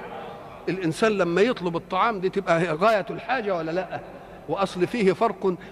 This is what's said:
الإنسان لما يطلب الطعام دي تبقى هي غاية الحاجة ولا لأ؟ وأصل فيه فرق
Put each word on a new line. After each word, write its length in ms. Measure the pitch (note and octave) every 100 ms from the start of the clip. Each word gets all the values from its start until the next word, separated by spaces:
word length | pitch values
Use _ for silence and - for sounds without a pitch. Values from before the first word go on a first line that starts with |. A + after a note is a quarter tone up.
| - - - - - - -
الإنسان 440 | F#3 E3+ - A3
لما 280 | G3+ F3 F3
يطلب 360 | A#3 - F3 E3
الطعام 440 | - F#3 A3+ G3+
دي 80 | F#3
تبقى 320 | G3 F#3 E3
هي 100 | F3
غاية 340 | D#3 G#3+ G#3+ -
الحاجة 440 | E3 - C4 G3+
ولا 160 | F3 D#3+
لأ؟ 300 | F3 F3+ - - - - - -
وأصل 380 | G3+ F#3+ F#3 F3
فيه 260 | A#3+ F#3
فرق 420 | F3 A3+ - F#3+ F3 -